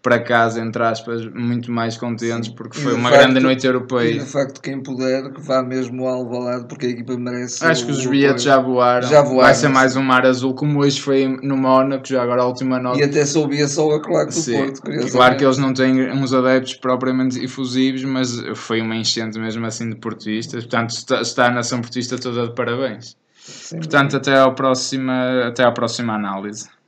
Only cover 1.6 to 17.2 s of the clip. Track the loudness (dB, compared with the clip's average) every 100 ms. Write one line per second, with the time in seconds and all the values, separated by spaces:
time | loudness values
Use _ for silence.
1.6 | -4 -4 -4 -4 -6 -4 -4 -4 -8 -12
2.6 | -14 -6 -2 0 6 6 8 6 2 2
3.6 | 2 0 -2 0 0 -2 -4 -4 -4 -8
4.6 | -10 -10 -8 -4 -2 -2 -4 -14 -2 -2
5.6 | 0 -4 -4 -4 -4 -4 -6 -6 -4 -6
6.6 | -8 -6 -6 -4 -6 -6 -6 -6 -8 -2
7.6 | 2 2 0 -2 0 4 4 2 4 4
8.6 | 4 2 4 2 4 4 6 6 6 6
9.6 | 4 4 4 2 2 4 4 2 -2 -2
10.6 | -2 2 2 0 0 2 2 -2 -2 0
11.6 | 4 4 4 -2 -2 -2 0 0 0 -2
12.6 | -2 -2 -2 0 2 2 2 0 0 0
13.6 | 0 0 0 0 0 -2 0 -4 -2 -2
14.6 | -2 -6 -8 -4 -2 4 4 6 2 2
15.6 | 0 2 2 2 0 -2 0 2 2 2
16.6 | 0 -6 -2 -2 0 0